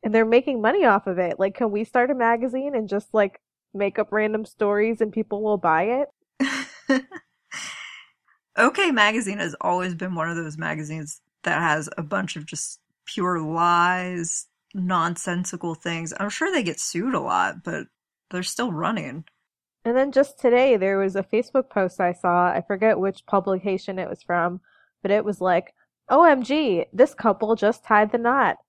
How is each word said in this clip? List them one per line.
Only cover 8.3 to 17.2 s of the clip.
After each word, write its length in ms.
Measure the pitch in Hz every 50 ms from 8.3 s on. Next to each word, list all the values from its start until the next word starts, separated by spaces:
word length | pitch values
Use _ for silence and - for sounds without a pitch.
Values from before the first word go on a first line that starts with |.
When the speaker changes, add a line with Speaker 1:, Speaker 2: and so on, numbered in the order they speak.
| _ _ _ _ _
Speaker 2:
O 140 | - 220 -
K 220 | - - 392 349 277
Magazine 480 | 226 202 208 220 233 233 190 202 202
has 140 | 170 170 - -
always 340 | - 180 180 180 180 185 175
been 180 | 165 185 185 180
one 160 | 165 160 165
of 60 | 170
those 200 | 170 165 156 151
magazines 640 | 156 165 160 156 156 156 151 156 160 151 151 - - _ _ _ _ _
that 180 | 175 165 156
has 300 | 170 165 147 156 151 - - -
a 40 | 165
bunch 340 | 147 196 190 190 165 -
of 100 | 170 151
just 340 | - - - - - - _ _ _ _ _ _
pure 380 | - - - 185 185 180 165 160
lies, 1040 | 151 160 165 170 175 175 170 175 180 180 185 180 180 180 175 170 165 - - - _ _ _ _ _ _
nonsensical 1000 | 196 180 180 185 175 165 170 175 - - - 175 175 180 - - 170 - 170 165
things. 400 | 156 _ 170 170 165 165 156 - -
I'm 120 | - 208
sure 200 | - - 320 403
they 120 | 381 311 226
get 180 | 170 156 -
sued 320 | - - - 165 202 262 254
a 80 | 165